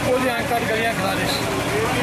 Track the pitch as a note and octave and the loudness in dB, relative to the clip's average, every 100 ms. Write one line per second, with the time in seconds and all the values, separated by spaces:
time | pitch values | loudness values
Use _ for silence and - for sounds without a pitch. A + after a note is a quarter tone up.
0 | B3+ B3+ C4 A#3 A3+ A#3 A3 A3 A3+ A3 | 0 2 2 0 0 0 0 0 0 0
1 | F#3+ - - - - - - - - - | 0 0 0 0 -2 -2 0 0 0 0